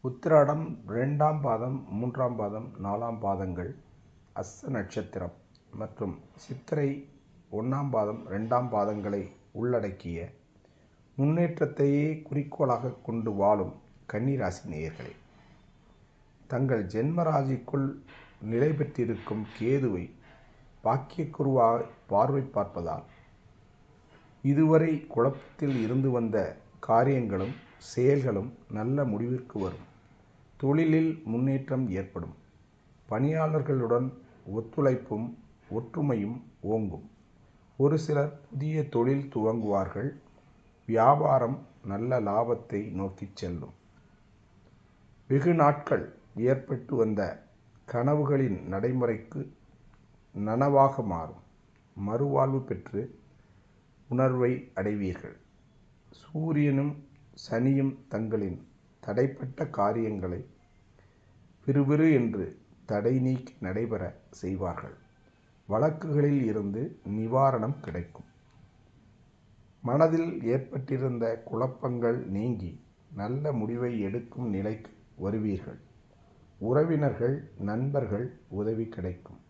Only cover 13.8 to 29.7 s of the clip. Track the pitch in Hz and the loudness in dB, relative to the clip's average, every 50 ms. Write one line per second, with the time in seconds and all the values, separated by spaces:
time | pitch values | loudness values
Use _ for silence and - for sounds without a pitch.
13.8 | - - - - - - - 107 117 135 139 127 107 90 87 - - 90 82 76 | -20 -20 -20 -20 -14 -8 -4 -2 0 0 0 0 -2 -2 -4 -6 -10 -10 -8 -6
14.8 | 80 80 80 - - - - - - - - - - - - - _ - _ _ | -6 -8 -8 -10 -14 -16 -16 -18 -20 -20 -20 -20 -20 -20 -20 -20 _ -20 _ _
15.8 | _ - - _ - _ _ _ _ _ _ _ - - 135 123 135 127 131 110 | _ -20 -20 _ -20 _ _ _ _ _ _ _ -10 -6 -2 0 2 2 2 0
16.8 | 98 87 95 107 123 147 170 175 170 160 156 143 139 135 131 - - - - 139 | 0 -2 -2 -2 -2 0 0 0 2 2 2 2 2 0 -2 -4 -4 -4 -2 -2
17.8 | 135 139 - - - - - - - - - - 104 107 113 120 143 156 151 143 | 0 -2 -4 -8 -16 -20 -20 -20 -20 -20 -18 -12 -6 -2 0 2 2 2 2 0
18.8 | 143 123 - - 120 110 110 98 - - 104 110 107 101 - - 110 120 135 143 | -2 -4 -2 -2 -2 -2 -2 -6 -4 -6 -6 -6 -6 -8 -8 -4 0 0 2 2
19.8 | 135 120 98 87 87 - - - - - - - - - - - - - - - | 2 0 -2 -4 -6 -8 -14 -20 -20 -20 -20 -20 -20 -20 -20 -20 -20 -20 -20 -4
20.8 | - - 123 135 131 - - - 156 - - - 143 139 131 127 117 113 117 110 | -2 0 0 0 -4 -6 -6 -6 -6 -6 -4 -2 0 2 4 6 6 6 4 2
21.8 | - - - - - - 98 101 117 131 139 139 131 - - 104 101 - - 95 | -2 -6 -10 -20 -8 0 2 4 4 4 2 0 -2 -2 -2 -4 -4 -2 -4 -6
22.8 | 85 80 - - - - - - - - - - _ - - - - - - - | -6 -6 -6 -8 -10 -16 -20 -20 -20 -20 -20 -20 _ -20 -20 -20 -20 -20 -20 -20
23.8 | - - - - _ _ - - - - - - - 135 139 147 160 156 160 156 | -20 -20 -20 -20 _ _ -20 -20 -20 -20 -20 -2 0 2 4 6 6 8 8 6
24.8 | 160 165 156 143 - - - 117 117 139 135 - - - - - 151 139 135 123 | 6 4 0 -2 -4 -2 2 2 2 2 2 -2 -14 -18 -8 -4 -2 -2 0 0
25.8 | 113 110 127 131 131 135 123 120 113 110 107 107 92 78 - - - - - - | 0 0 2 2 2 2 2 0 0 0 0 0 0 -2 -6 -12 -20 -20 -20 -12
26.8 | - - 113 117 127 139 139 127 120 104 98 92 95 117 135 - - - - - | 0 4 4 4 6 4 2 2 0 0 -2 -2 -2 -4 -6 -12 -16 -20 -20 -20
27.8 | - - - 120 123 135 143 143 127 127 104 95 104 131 - - - - 110 107 | -18 -6 -2 2 4 4 4 4 2 0 0 -2 -4 -6 -10 -16 -16 -10 -6 -4
28.8 | 107 123 135 147 139 123 104 104 117 123 127 123 127 - - 107 95 90 | -2 0 0 0 0 0 -2 -2 -2 -2 -4 -4 -6 -8 -6 -4 -4 -4